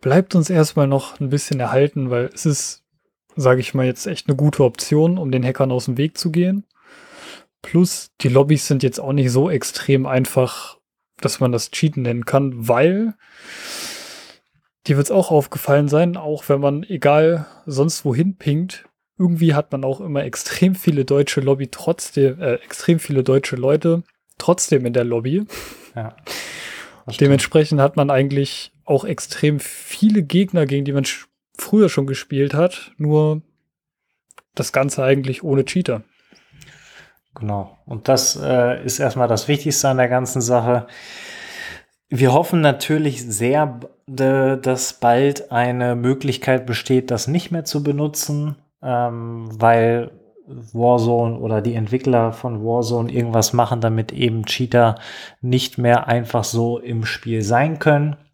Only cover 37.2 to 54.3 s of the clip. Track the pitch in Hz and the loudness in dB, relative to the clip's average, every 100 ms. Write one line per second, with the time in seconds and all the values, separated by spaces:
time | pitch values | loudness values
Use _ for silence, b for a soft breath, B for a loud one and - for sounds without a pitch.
37.2 | _ - 110 101 95 _ - 117 113 131 | _ -10 -6 -6 -8 _ -14 -10 0 2
38.2 | - - 143 127 120 127 127 127 139 131 | 2 -2 0 2 2 0 -6 -2 -2 0
39.2 | 120 110 - 147 156 139 139 131 123 127 | 0 0 0 -2 0 0 0 2 2 0
40.2 | 127 135 117 123 117 123 107 B B B | -2 -4 0 2 2 0 -2 B B B
41.2 | B B B B B B B _ _ 120 | B B B B B B B _ _ 0
42.2 | 131 131 170 175 151 135 - 156 151 120 | 4 4 2 2 2 2 0 0 0 -4
43.2 | 120 104 117 143 147 120 - _ - 131 | -8 -2 0 2 0 -4 -16 _ -16 -2
44.2 | 135 135 131 135 131 127 - - 120 120 | 2 4 2 0 -2 -2 -4 -2 2 4
45.2 | 139 139 - 120 123 123 123 120 123 135 | 2 0 -4 -2 0 0 -2 0 0 0
46.2 | 139 120 - 131 127 110 - 127 127 120 | -2 -4 0 0 0 -6 0 0 2 -4
47.2 | - 165 - 170 151 151 143 143 151 147 | -2 -2 -2 -6 -4 -4 -2 -2 -2 -4
48.2 | - 147 147 143 _ _ 135 123 120 117 | -6 -4 -4 -8 _ _ -4 -2 -2 -4
49.2 | 117 117 113 110 113 117 113 117 117 - | -10 -10 -12 2 4 6 4 2 -4 -12
50.2 | _ _ - 131 113 117 120 123 113 120 | _ _ -20 -20 -12 0 2 4 2 0
51.2 | 117 113 110 107 107 117 107 127 135 123 | 0 -4 -4 -2 -2 -4 -2 -2 0 2
52.2 | 113 113 127 113 110 120 113 120 117 131 | 2 -2 -8 -6 -4 -2 -2 -2 -2 -2
53.2 | 120 113 107 120 117 117 113 110 113 - | 0 0 0 0 0 0 0 0 -4 -2
54.2 | 120 | -2